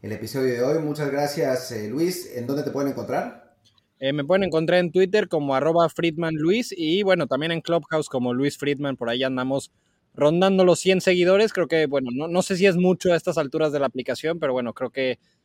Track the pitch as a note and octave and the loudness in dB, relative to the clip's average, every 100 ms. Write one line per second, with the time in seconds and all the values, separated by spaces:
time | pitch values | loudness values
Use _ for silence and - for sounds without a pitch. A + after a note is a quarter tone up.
0 | G#2 A2 A2 C#3 C3 A#2+ B2+ D#3 D3+ C#3+ | -10 -10 -8 -2 -2 0 0 0 -2 -4
1 | C#3+ C#3 D3 D#3+ D3 B2+ - A2+ G#2+ B2+ | -4 -2 -2 -2 -2 -2 -4 -8 -6 -2
2 | E3+ F3 - B2 A#2+ C#3 D3 C3+ C#3 B2+ | -2 -2 -10 -10 -6 -4 -4 -4 -4 -4
3 | G#2+ C3 B3 - _ _ _ _ _ _ | -4 -4 -4 -12 _ _ _ _ _ _
4 | C3+ D3 C#3+ F#3+ F#3+ D#3+ E3 F3+ F3 F#3 | -4 -2 0 2 2 0 2 2 2 2
5 | F#3 G#3 G3+ D#3+ C#3+ C3+ C#3+ E3 E3 - | 2 2 0 -2 0 2 2 4 2 2
6 | E3+ D#3 E3 D#3+ D#3 G#3+ A#3 F#3 D#3 F3+ | -2 -2 -4 -2 0 0 -2 -6 -2 0
7 | G3+ F3+ C#3+ C3 D#3+ E3 D#3 E3+ D3 D#3+ | 2 2 0 -2 -2 -4 0 -2 0 -4
8 | D3+ C3 B2 B2 C#3+ C#3+ C#3+ C#3+ C#3+ B2+ | -2 -2 -2 0 0 -2 -4 -2 -4 -4
9 | A#2 A#2+ C3 B2+ B2+ C3+ - _ _ _ | -4 -2 -2 -2 -2 -2 -4 _ _ _
10 | _ - C#3+ E3 F#3+ F#3+ F#3 E3 F#3 F#3+ | _ 2 2 4 4 6 4 4 4 2
11 | F3+ F3+ F3 G3 A3 - D#3+ E3 D3+ C#3 | 4 2 4 4 4 0 0 2 2 0
12 | B2+ B2 D#3+ F3 F#3 F#3 G3 F3 F3+ F#3 | -2 -4 -2 0 0 2 4 4 2 2
13 | F#3 E3+ - E3+ C#3+ D#3+ D#3 C#3+ C3+ C3 | 2 0 0 -2 -2 0 0 0 -2 -4
14 | B2 B2 D#3 E3+ D3+ B2+ A#2+ G#2+ B2+ - | -6 -4 -4 -4 -2 -2 -4 -6 -8 -4
15 | C3 A#2+ _ _ | -4 -4 _ _